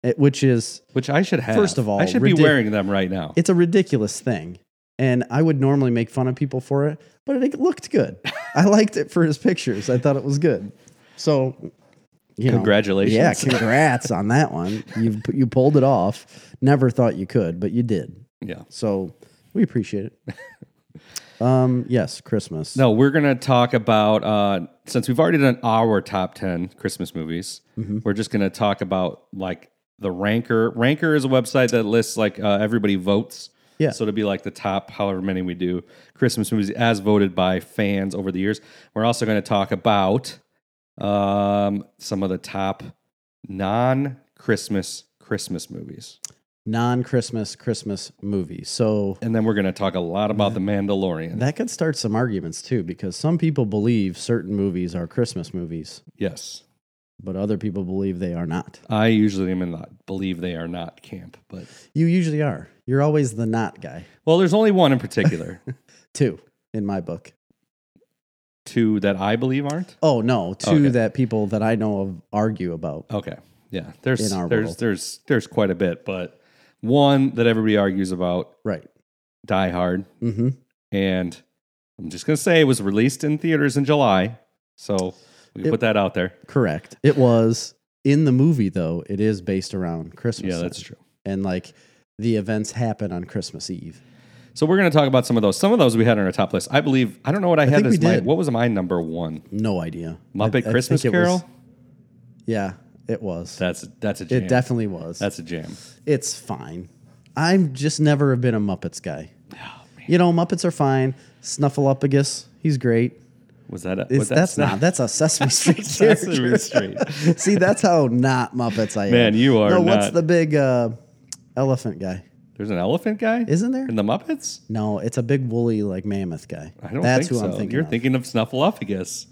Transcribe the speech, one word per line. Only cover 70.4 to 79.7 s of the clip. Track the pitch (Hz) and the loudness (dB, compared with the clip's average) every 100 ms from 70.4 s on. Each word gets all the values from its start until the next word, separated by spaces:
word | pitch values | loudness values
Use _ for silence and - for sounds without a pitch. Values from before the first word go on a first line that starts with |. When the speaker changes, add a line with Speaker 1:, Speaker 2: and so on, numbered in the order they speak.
| 87 | -2
Speaker 1:
Two | 95 - | -6 0
Speaker 2:
Okay. | 160 143 | 4 4
Speaker 1:
that | 120 110 | 2 0
people | - 120 110 104 | 0 -2 0 -2
that | 107 | 0
I | 110 113 | 0 0
know | 107 101 | -2 -2
of | 98 87 _ | -4 -8 _
argue | 104 107 104 90 | -2 -2 -2 -6
about. | 82 80 73 - | -6 -8 -10 -8
Speaker 2:
Okay. | 104 - - _ _ _ | -8 -8 -14 _ _ _
Yeah. | 95 78 - | -12 -12 -8
There's, | 131 131 107 | -2 0 0
Speaker 1:
In | 95 | -2
our | 87 | 0
Speaker 2:
there's, | 113 110 | -2 -2
Speaker 1:
world. | 85 | -4
Speaker 2:
there's, | 120 92 - - _ | -4 -4 -8 -14 _
there's | 123 - | -2 0
quite | - 101 | -2 0
a | 87 | 0
bit, | 95 85 - | -2 -2 -8
but | 95 87 _ _ _ _ _ | -8 -10 _ _ _ _ _
one | 110 143 143 139 135 123 | 0 4 6 4 2 2
that | 117 | 2
everybody | 110 110 104 | 4 2 4
argues | 101 95 92 | 2 0 -2
about. | 90 90 90 - _ | -2 -2 -2 -4 _
Speaker 1:
Right. | 110 85 - _ _ _ _ _ - | -8 -8 -10 _ _ _ _ _ -2
Speaker 2:
Die | 95 | 0
Hard. | 92 | 0